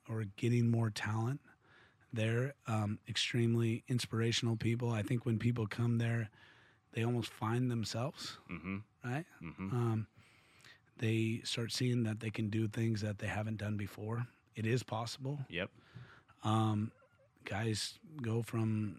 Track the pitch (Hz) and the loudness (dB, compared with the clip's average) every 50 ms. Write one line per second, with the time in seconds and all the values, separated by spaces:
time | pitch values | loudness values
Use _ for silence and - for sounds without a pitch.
0 | - - 117 110 110 98 101 - - 117 120 120 117 117 117 113 113 113 107 - | -8 -6 -4 -4 -4 -4 -4 0 2 4 6 6 6 6 6 4 4 2 0 -2
1 | - 107 107 113 113 120 139 147 - - - _ _ - - - - - _ _ | -2 -2 0 0 0 -2 -2 -4 -8 -14 -20 _ _ -20 -20 -20 -20 -20 _ _
2 | _ - - 113 107 113 113 117 123 139 139 _ - - 117 107 104 104 107 - | _ -6 -2 0 2 2 2 2 0 0 -4 _ -4 -2 0 0 2 0 -2 -4
3 | - - 113 - - - - 120 117 117 117 117 117 113 113 123 - - 127 120 | -6 -6 -2 -2 -2 0 2 4 4 4 4 4 4 2 2 0 -2 0 0 0
4 | - - - 113 113 117 113 - - 117 117 113 - - 117 117 120 120 120 107 | 0 0 0 0 2 2 2 2 2 2 0 2 2 2 2 2 0 0 0 0
5 | 104 - 127 117 - 123 113 107 - 120 120 120 110 101 - - 117 117 120 117 | 0 0 0 0 2 2 0 2 2 2 2 2 0 -2 0 0 2 2 2 2
6 | 117 117 117 117 113 101 - - - - - - - - - _ _ _ - 117 | 2 2 0 0 -2 -4 -10 -18 -20 -20 -20 -20 -20 -20 -20 _ _ _ -4 -2
7 | 113 120 123 120 110 - - - - 107 117 123 127 127 120 117 110 - - 113 | 0 0 0 0 -2 -4 -6 -2 -2 0 2 2 2 0 0 0 -2 -2 -4 -4
8 | 120 151 - - - - - - - - 87 85 80 92 98 98 107 _ _ _ | -4 -4 -6 -8 -10 -10 -12 -12 -12 -12 -12 -8 -6 -6 -6 -6 -8 _ _ _
9 | - 127 123 143 175 - - - - 82 76 - 95 98 127 123 120 117 113 110 | -8 -4 -4 -4 -6 -8 -14 -14 -12 -12 -10 -8 -6 -2 -2 0 0 0 0 -2
10 | 107 - _ - - - - - _ _ _ - - - - - _ _ _ - | -2 -6 _ -20 -20 -20 -20 -20 _ _ _ -20 -20 -20 -20 -20 _ _ _ -4
11 | - 110 113 113 113 113 113 120 - - - - 117 107 - - 131 127 120 123 | -2 0 2 2 0 0 -2 -4 -4 -6 -4 -4 -4 -4 -2 -2 0 0 2 2
12 | 117 107 107 107 - 113 101 - 113 104 104 110 110 107 104 - 113 113 113 101 | 0 0 -2 -2 -4 -6 -2 -2 -2 0 2 0 0 0 0 0 0 0 0 0
13 | 104 107 101 98 - 101 - 101 107 110 110 101 104 104 107 104 104 95 - - | -2 -2 -4 -4 -4 -4 -2 -2 -2 -4 -4 -4 -4 -4 -2 -2 -4 -6 -8 -8
14 | 104 107 113 120 123 120 - _ _ _ - - 107 110 120 127 - - - 110 | -6 -4 -2 -4 -4 -6 -8 _ _ _ -6 -2 0 2 2 2 0 0 0 0
15 | 120 113 - - 131 131 147 147 131 - 82 85 90 - - - - - - - | 0 -2 -4 -4 -2 -2 -2 -2 -4 -4 -2 -2 -2 -2 -4 -10 -20 -20 -18 -16
16 | - - - - - _ - - - 110 110 110 110 110 110 107 107 110 - _ | -16 -16 -18 -20 -20 _ -12 -4 2 4 4 4 4 4 4 2 0 -2 -4 _
17 | - - _ _ - _ _ _ - - 117 110 113 113 110 101 - - - - | -20 -20 _ _ -20 _ _ _ -10 -6 -4 -2 0 0 0 0 -2 -4 -6 -10
18 | - 196 156 156 120 113 113 117 113 - - 117 110 110 110 107 107 104 85 | -18 -16 -10 -6 -4 -2 0 0 -2 -2 0 0 2 2 2 2 0 -2 -4